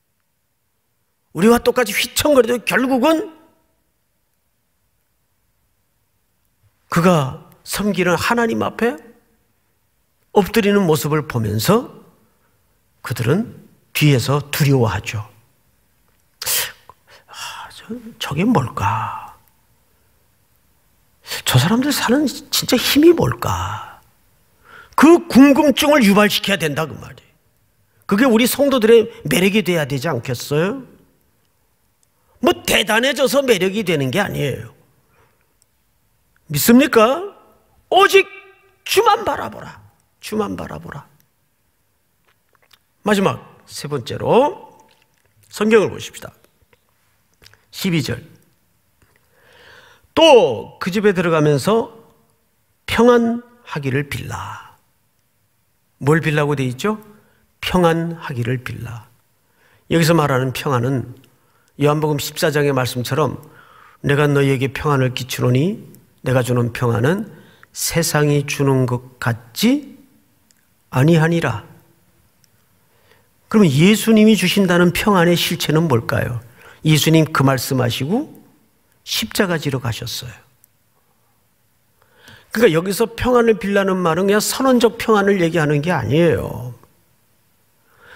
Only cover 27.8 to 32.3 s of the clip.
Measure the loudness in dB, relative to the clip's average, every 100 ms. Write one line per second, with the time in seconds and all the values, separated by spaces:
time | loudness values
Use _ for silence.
27.8 | _ _ -2 2 4 4 2 2 0 2
28.8 | 6 6 4 -6 -4 0 2 0 0 -2
29.8 | -2 -4 -4 -6 -6 -8 -4 -2 -2 -4
30.8 | -14 -20 _ _ _ _ _ _ _ _
31.8 | _ _ _ _ _